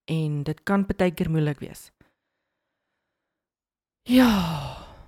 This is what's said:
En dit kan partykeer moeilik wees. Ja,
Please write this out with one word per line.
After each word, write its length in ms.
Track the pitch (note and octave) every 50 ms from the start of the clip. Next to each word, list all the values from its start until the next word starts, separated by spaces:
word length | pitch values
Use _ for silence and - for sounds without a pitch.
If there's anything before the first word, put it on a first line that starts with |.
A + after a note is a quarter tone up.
| _
En 380 | - D#3+ D#3+ D#3 D3+ D3 C#3+ C#3
dit 200 | D#3 D3+ - _
kan 240 | - G3+ G3 G3
partykeer 440 | G3 - - F#3 F3+ E3 - F3+ D#3+
moeilik 280 | D#3+ D#3+ D3+ D3+ C#3+ -
wees. 320 | - - - - - - _ _ _ _ _ _ _ _ _ _ _ _ _ _ _ _ _ _ _ _ _ _ _ _ _ _ _ _ _ _ _ _ _ _ _ _ _ _ _ _ _ _ _ -
Ja, 220 | B3 B3+ B3+ A#3 G#3+ G3 F3 E3 E3 D3 C#3 C3 - - - - - - -